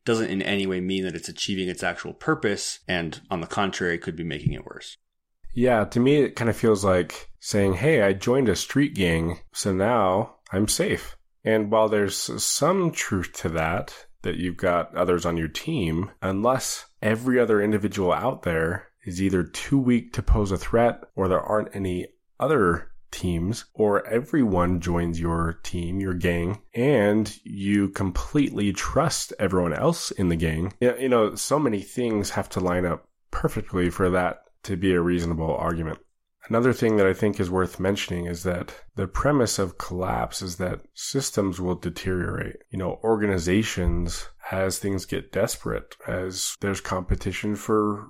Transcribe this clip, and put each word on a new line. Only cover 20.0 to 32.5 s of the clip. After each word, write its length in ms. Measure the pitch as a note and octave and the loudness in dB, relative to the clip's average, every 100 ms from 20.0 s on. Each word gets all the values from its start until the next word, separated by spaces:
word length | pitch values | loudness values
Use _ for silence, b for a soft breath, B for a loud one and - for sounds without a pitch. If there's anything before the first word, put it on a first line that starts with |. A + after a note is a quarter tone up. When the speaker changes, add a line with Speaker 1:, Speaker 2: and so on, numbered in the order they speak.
| A#2 | 0
Speaker 2:
to 80 | - | -4
pose 300 | - A2+ G2+ | 2 2 2
a 60 | F#2 | -2
threat 420 | - A2+ A#2 - - - | 0 4 4 2 -6 -2
or 120 | F#2+ | 2
there 140 | F2+ | 2
aren't 340 | - G#2+ - G2+ | 2 0 -2 -4
any 300 | F#2+ F2+ - _ _ - | -4 -4 -6 _ _ -4
other 520 | C3 D3+ F#2 D#2+ - - - | 0 4 4 2 -2 -14 -16
teams, 560 | - F2+ E2+ F2 A2+ - | -6 -2 0 -2 -4 -6
or 320 | - G#2 G2+ - | 0 2 2 2
everyone 760 | A2+ D3 D#3+ A#2 F2+ F2 F2+ | -2 0 2 2 2 2 0
joins 400 | F2 E2+ E2+ E2 | 0 0 0 -2
your 400 | E2+ E2+ E2 A#2 | -2 0 -2 -4
team, 360 | - F2+ E2+ - | -8 -6 -4 -4
your 140 | G2 | -4
gang, 480 | F2 F2 E2+ E2+ G#2 - A2+ | -2 0 0 -2 -4 -8 -2
and 640 | C3 C3+ G#2 G#2+ G#2+ - | 2 4 4 2 0 -6
you 460 | - G2 G2 G2+ G2 | -12 -6 0 2 2
completely 800 | - G2 - - D3+ C#3 - G2+ | 0 -2 -2 0 2 0 0 0
trust 640 | F#2 G2+ - E3 - - - | 0 -2 0 0 0 -6 -4
everyone 340 | G2 F#2 F2 | 0 2 2
else 380 | D2+ D3 E3 - | 2 0 0 -4
in 180 | - F#2 | -2 0
the 60 | E2+ | 2
gang. 360 | E2 D#2 F2+ - | 0 0 -4 0
Y-, 180 | B2 A#2+ | 0 2
you 100 | C3 | 4
know, 240 | A#2+ G#2+ | 4 4
so 240 | G2+ - C#3+ | 0 0 2
many 240 | C#3 G#2 | 2 0
things 480 | F#2+ - A#2+ G#2+ G2+ | -4 -4 0 0 -2
have 180 | - | -2
to 100 | F#2+ | -4